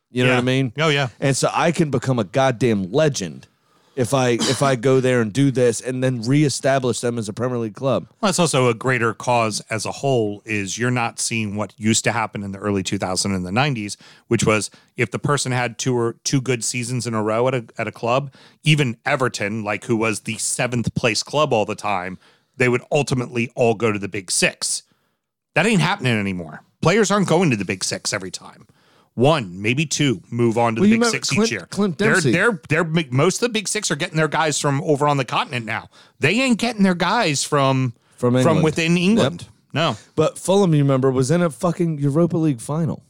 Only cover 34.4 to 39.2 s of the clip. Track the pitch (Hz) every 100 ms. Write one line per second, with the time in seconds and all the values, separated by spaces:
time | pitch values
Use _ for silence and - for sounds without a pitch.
34.4 | 160 - 147 139 160 139 147 139 127 156
35.4 | 220 127 110 110 - _ - _ 147 214
36.4 | 262 220 233 220 196 175 175 226 190 139
37.4 | - 147 135 131 127 - _ _ 123 127
38.4 | 131 160 156 160 165 175 180 226